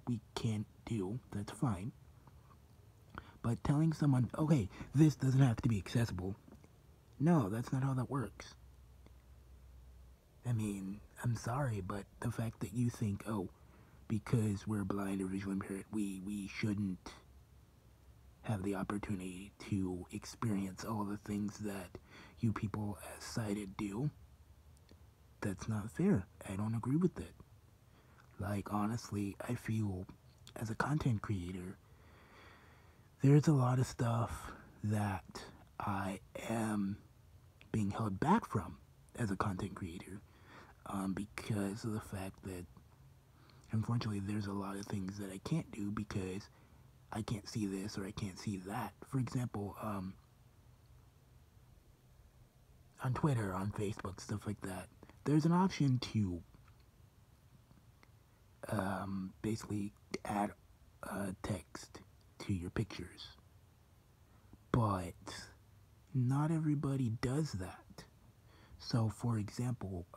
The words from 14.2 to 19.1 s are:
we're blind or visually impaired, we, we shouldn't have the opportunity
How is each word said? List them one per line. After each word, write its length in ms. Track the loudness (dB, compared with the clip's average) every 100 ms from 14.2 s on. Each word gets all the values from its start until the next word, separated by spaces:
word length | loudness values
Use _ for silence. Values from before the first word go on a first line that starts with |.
| 2 2 2 0 0
we're 180 | -2
blind 380 | 0 -2 0 0
or 40 | 0
visually 280 | -2 -2
impaired, 300 | -2 -2 -6 -4
we, 300 | -2 -2 -2
we 280 | -6 -6 -6
shouldn't 640 | -2 0 0 0 -2 -8 -16 -20 -20 -20 -20 -20 -20 -20 -20 -20 -20 -20 -12
have 200 | -2 0
the 120 | 0
opportunity 800 | 0 0 -2 -2